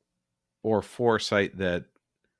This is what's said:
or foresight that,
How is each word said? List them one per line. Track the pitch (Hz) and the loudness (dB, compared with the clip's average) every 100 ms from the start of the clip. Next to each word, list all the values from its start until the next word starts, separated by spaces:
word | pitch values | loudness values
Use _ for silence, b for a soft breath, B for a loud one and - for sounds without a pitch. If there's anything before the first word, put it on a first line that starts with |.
| _ _ _ _ _ _ | _ _ _ _ _ _
or | 110 107 | 0 0
foresight | - - 120 110 - 104 98 90 | -2 -2 2 2 2 0 0 -2
that, | 92 87 - _ _ _ _ _ | -2 -2 -6 _ _ _ _ _